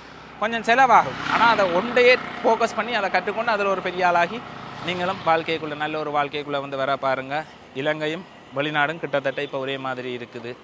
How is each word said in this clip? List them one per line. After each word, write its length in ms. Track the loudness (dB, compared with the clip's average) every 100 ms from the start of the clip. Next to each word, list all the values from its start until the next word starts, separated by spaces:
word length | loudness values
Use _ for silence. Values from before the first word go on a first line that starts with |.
| -20 -20 -16 -6
கொஞ்சம் 240 | -4 -2
செலவாகும். 560 | 2 4 6 6 4 -2 -2
ஆனா 160 | 2 4
அதை 220 | 4 2
ஒன் 220 | 2 2
டே 240 | 6 6 6 2 -2
ஃபோக்கஸ் 320 | 2 2 0 -2
பண்ணி 180 | -2
அதை 160 | -2 0
கற்றுக்கொண்டு 460 | 0 0 -2 0 0
அதுல 140 | 0
ஒரு 120 | 0
பெரிய 260 | -2 0 4
ஆளாகி 340 | 4 2 -2 -12 -14 -14 -10 -6
நீங்களும் 320 | -4 -2 0 2
வாழ்க்கைக்குள்ள 500 | 2 2 -4 -4 -6
நல்ல 240 | -4 -4
ஒரு 120 | -2
வாழ்க்கைக்குள்ள 500 | -2 -2 -4 -4 -6
வந்து 160 | -4 -4
வர 200 | -2 0
பாருங்க. 480 | 0 -2 -2 -6 -8 -16 -12 -4
இலங்கையும் 480 | -2 -2 -2 -4 -10 -20 -10
வெளிநாடும் 460 | -4 -2 0 0 -2
கிட்டத்தட்ட 420 | -4 -2 -2 -4
இப்ப 180 | -6 -6
ஒரே 180 | -6 -6
மாதிரி 400 | -6 -6 -6 -8
இருக்குது. 340 | -10 -12 -12 -14